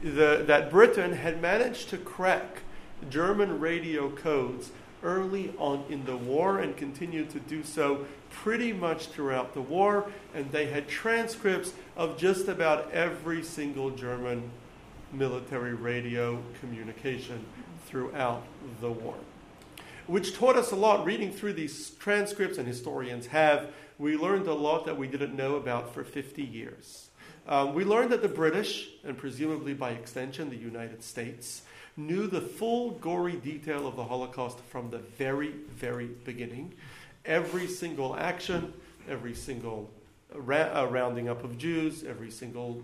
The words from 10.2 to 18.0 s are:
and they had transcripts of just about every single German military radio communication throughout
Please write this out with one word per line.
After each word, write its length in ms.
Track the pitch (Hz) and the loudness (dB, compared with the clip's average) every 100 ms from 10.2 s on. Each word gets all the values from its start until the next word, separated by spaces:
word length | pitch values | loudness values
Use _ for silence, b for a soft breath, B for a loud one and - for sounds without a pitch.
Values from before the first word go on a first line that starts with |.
| B | B
and 160 | 160 139 | -6 -2
they 160 | 151 147 | 0 2
had 200 | 147 143 | 0 -2
transcripts 840 | - 226 226 226 - 202 180 185 B B - | -2 2 2 0 0 2 2 0 B B -2
of 200 | 165 143 | -2 2
just 300 | 185 185 190 | 4 4 2
about 420 | 175 165 151 151 | 4 4 4 2
every 520 | - 170 156 160 165 | 0 0 0 -2 -2
single 460 | 160 - 147 135 135 | -4 -4 -4 -2 -2
German 600 | 123 123 123 123 120 120 120 - - - - - | -2 -4 -4 -2 -2 -4 -12 -18 -20 -20 -18 -12
military 640 | 139 135 127 123 135 120 | 0 0 0 -4 -4 -2
radio 680 | 117 120 123 120 120 120 120 120 - | -2 -2 -2 0 0 0 -2 -6 -10
communication 840 | 131 113 110 113 139 123 - 120 107 - - - - | -8 -8 -8 -6 -4 -4 -6 -10 -10 -14 -16 -16 -8
throughout 580 | 135 | -4